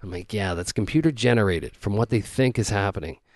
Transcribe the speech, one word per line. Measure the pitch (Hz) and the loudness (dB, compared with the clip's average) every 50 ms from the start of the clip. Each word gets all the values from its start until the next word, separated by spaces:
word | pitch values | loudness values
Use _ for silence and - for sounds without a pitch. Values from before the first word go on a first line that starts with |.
| - | -12
I'm | 92 | -10
like, | 87 90 90 - - | -10 -10 -8 -6 -4
"Yeah, | 104 98 92 87 | -2 -2 0 -2
that's | 87 90 - - | -2 -4 -4 -4
computer | 113 101 - - 156 156 160 | -2 -2 0 2 2 2 2
generated | 139 110 120 123 120 117 104 95 87 80 73 - - | 0 2 2 4 4 4 4 4 2 0 -2 -6 -10
from | - - 101 101 | -6 -4 -2 0
what | 107 117 - | 0 0 2
they | 123 104 | 0 0
think | - - - - 135 135 - 120 | -2 -2 0 2 2 2 2 0
is | 107 - | 0 0
happening." | 107 101 98 98 - 95 76 - - - _ _ _ | 0 0 0 0 -2 -4 -6 -10 -10 -12 _ _ _